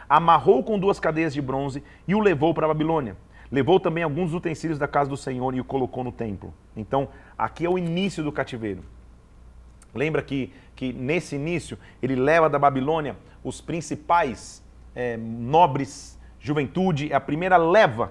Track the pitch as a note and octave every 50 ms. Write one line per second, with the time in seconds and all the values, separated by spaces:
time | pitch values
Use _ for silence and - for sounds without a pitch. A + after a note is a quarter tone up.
0 | - - C#3 D#3 E3+ E3+ E3 D3+ A#2+ F#3+ A3 C4 F#3 A3 G#3+ G3 F3 G3 - -
1 | - E3 D#3 D#3 E3 D#3 C3+ D3 C#3 B2+ C3 C3+ C#3+ C#3 B2+ C#3+ - - - -
2 | - D#3+ F#3+ G#3+ G#3+ G3+ E3 B2+ D3+ E3+ D3+ D#3 D#3 D#3 D#3 D#3 D3+ D#3+ E3 D#3
3 | C3+ G2+ F#2 - - - - - - - A#2 C#3 B2 C#3+ F#3 F#3 F#3 F3 D#3+ E3+
4 | E3+ D3+ C#3 E3 F#3 D#3 D#3+ F3+ - E3+ D3+ - - E3 D#3 C#3 C#3+ C#3 - C#3+
5 | C#3+ C3+ C#3 C3 - C3+ C3 B2 B2+ C3 B2+ B2+ B2 - C3 C3+ B2+ - - B2+
6 | B2 B2 A2+ - A#2 G#2+ G2+ - G2 F2 D#2+ - _ - - A2+ G#2 - C3+ C#3
7 | C3+ - - - - - - - A2 A2 - - D#3+ F3 F#3 F#3 F3 E3 E3 F3+
8 | G3 F#3 - E3+ D3+ D3 C#3+ C#3+ C3 - C3 A2 A2 G#2 F#2+ F2+ - - - -
9 | - - - - - - - - - - - - - - - - - - - A2+
10 | C#3+ D#3+ D3+ C#3+ C#3 - C#3 C3+ B2 - - - - - - - C3 B2+ A#2+ C3
11 | B2+ C3+ E3 F3 - - C#3+ C#3 C#3+ E3 F3 D3+ - - A2+ - - - - -
12 | - B2+ C3+ B2+ B2+ D3 D#3+ E3+ D#3+ D#3 C#3 C#3 C#3+ C#3+ C3+ C3 C3 D3+ E3 D#3+
13 | D3+ B2+ F#2+ - - - - - - C3 - - - - D#3 E3+ D3+ - - -
14 | - - E3+ E3+ D#3+ C3 G2+ - - - - - - - - - - - - A#2+
15 | B2 A#2+ A#2 A2+ A2+ A2+ A2+ A#2+ A#2 B2 D3+ E3 F3+ C#3 C3+ C#3 C3+ - - -
16 | - - - - - - - - - - D3+ D3+ C3+ - - F3 F#3+ F#3+ E3 C3
17 | D3+ C#3+ C#3 C3 - - D3 D#3+ F3+ F#3 F#3 F3 E3 E3 F#3 A3 G#3 D#3 G#2+ A2+
18 | A2 -